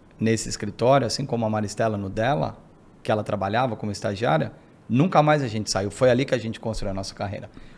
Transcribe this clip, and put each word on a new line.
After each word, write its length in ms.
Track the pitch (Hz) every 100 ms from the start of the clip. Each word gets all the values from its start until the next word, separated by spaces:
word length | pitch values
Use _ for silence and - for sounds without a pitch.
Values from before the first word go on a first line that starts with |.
| - -
nesse 300 | 110 110 -
escritório, 580 | - 104 - 117 139 117
assim 200 | - 143
como 200 | 117 110
a 40 |
Maristela 480 | 107 104 - 113 104
no 120 | 98
dela, 480 | 101 117 156 120 - - - - -
que 80 | -
ela 100 | 110
trabalhava 520 | 104 104 95 113 127 107
como 160 | 110
estagiária, 640 | 101 107 98 120 156 - - - - -
nunca 340 | 117 185 -
mais 220 | 151 151
a 40 | 127
gente 220 | 107 101
saiu. 220 | 95 101
Foi 180 | - 127
ali 140 | 120 139
que 80 |
a 40 | 127
gente 200 | 110 107
construiu 320 | 113 107 101
a 20 |
nossa 200 | 98 98
carreira. 360 | - 101 101 - - -